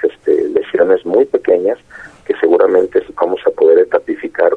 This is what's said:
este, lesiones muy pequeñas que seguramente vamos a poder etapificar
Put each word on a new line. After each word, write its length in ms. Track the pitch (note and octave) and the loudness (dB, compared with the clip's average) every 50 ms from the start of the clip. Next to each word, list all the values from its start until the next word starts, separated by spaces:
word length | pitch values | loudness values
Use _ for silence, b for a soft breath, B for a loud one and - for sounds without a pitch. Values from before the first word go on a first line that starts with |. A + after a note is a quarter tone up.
| - | -6
este, 460 | - - - - - D2+ D2 D2+ D2+ | -6 -6 -6 -2 0 2 2 2 0
lesiones 580 | - - - - - - E2+ F2+ F#2+ F#2 - | -2 -4 -4 -2 -2 0 0 2 0 0 -2
muy 180 | F2 F#2 A2+ C#3 | 0 0 0 0
pequeñas 540 | C#3 - G2 - - F#2+ F2 F2+ G2+ - - _ B B B B B B B B | 0 -2 -4 0 0 0 0 0 -2 -4 -6 _ B B B B B B B B
que 80 | - - - | -8 -6 -2
seguramente 600 | E2+ E2 F2 F2+ F#2+ F#2 F#2 F2+ F#2 F#2 - F2+ - - - | 0 0 2 2 2 2 2 0 0 0 -2 -4 -4 -6 -6
vamos 260 | - F2 F2 F#2 - - | -4 -4 -4 -4 -4 -4
a 40 | - | -4
poder 280 | - - E2 E2 E2 F2+ | -2 2 2 4 4 4
etapificar 720 | F#2 - - E2+ - - - - - E2+ - - E2+ E2+ - | 2 2 0 -4 -2 -4 -8 -8 -8 -10 -4 -2 -2 0 -2